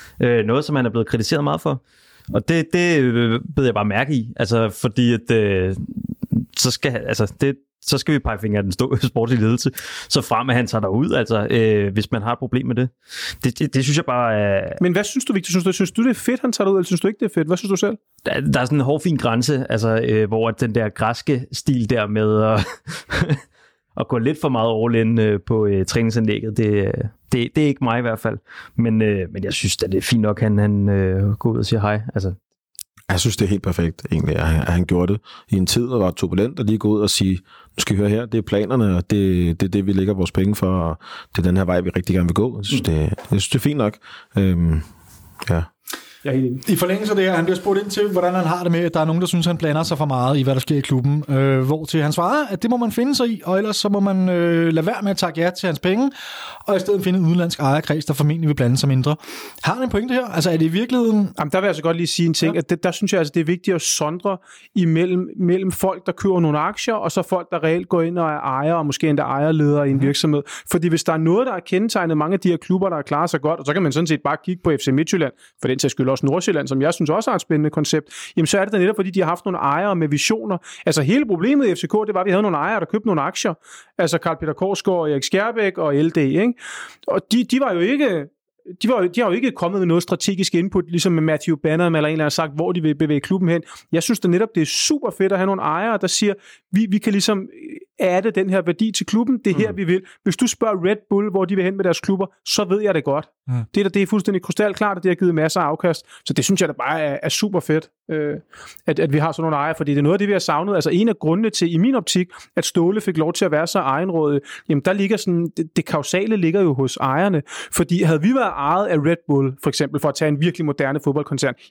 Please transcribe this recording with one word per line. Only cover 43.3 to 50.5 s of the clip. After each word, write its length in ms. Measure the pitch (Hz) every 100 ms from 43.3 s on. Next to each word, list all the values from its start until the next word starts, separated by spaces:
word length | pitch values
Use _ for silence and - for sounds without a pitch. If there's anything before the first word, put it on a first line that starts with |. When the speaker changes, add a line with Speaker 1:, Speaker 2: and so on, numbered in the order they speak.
| 107 -
Speaker 3:
det 60 | 131
er 40 |
fint 180 | 147 147
nok. 200 | 104 - - - - -
Øhm, 440 | 95 87 85 78 - - - - - - -
ja. 120 | 85 85 _ - - - -
Speaker 2:
Jeg 80 | 143
er 40 | 135
helt 140 | 131
enig. 180 | 131 -
Speaker 4:
I 60 | 185
forlængelse 360 | 180 196 214
af 40 | 196
det 100 | 185
her, 80 |
han 120 | 170 170
bliver 100 | 180
spurgt 220 | 202 196
ind 100 | 202
til, 180 | 196 208
hvordan 220 | 180 175
han 120 | 185 165
har 180 | 180
det 80 | 175
med, 80 | 170
at 140 | 170
der 60 | 165
er 60 | 156
nogen, 160 | 165
der 60 | 180
synes, 180 | 175 165
han 120 | 170
blander 260 | 160 151
sig 140 | 165 147
for 80 | 147
meget 320 | 131 123 147
i, 40 |
hvad 100 | 131